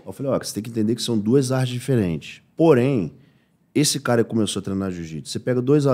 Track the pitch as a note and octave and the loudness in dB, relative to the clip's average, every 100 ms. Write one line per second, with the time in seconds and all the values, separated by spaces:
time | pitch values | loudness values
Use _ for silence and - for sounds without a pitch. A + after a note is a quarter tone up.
0 | - - C3+ A#2 - - A2+ A#2 G#2+ A2+ | -16 -8 -4 -2 -4 -8 -6 -2 -2 -2
1 | - A2+ G#2 C3 B2+ C3 B2+ B2 A#2+ B2+ | -2 -2 2 2 2 -2 -4 -4 -2 0
2 | F#2+ D#2+ - - _ - E3 C3 B2 C3+ | 0 -4 -8 -18 _ 2 6 6 4 0
3 | D#2+ - _ _ _ _ _ - D3 C#3+ | -2 -8 _ _ _ _ _ 0 0 0
4 | C3 A#2+ A2 A2+ G2+ - F#2+ G2 F#2+ F2+ | 0 0 2 0 -2 -2 -4 -4 -4 -6
5 | E2 D#2 C#2 - - B2+ B2 D3 C#3 | -8 -10 -10 -8 -2 0 2 4 4